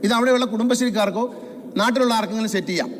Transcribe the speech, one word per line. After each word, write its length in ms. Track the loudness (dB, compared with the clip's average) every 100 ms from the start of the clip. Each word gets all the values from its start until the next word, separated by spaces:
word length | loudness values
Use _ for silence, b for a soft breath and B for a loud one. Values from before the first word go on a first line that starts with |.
| 2
ഇത് 60 | 2
അവിടെയുള്ള 300 | 4 4 2
കുടുംബശ്രീക്കാർക്കോ 680 | 0 2 2 2 2 0 0 -4 B B B -8 0
നാട്ടിലുള്ള 320 | 2 2 2 2
ആർക്കെങ്കിലും 320 | -2 -4 -2 -2
സെറ്റ് 160 | -2
ചെയ്യാം. 180 | -4 -4 -8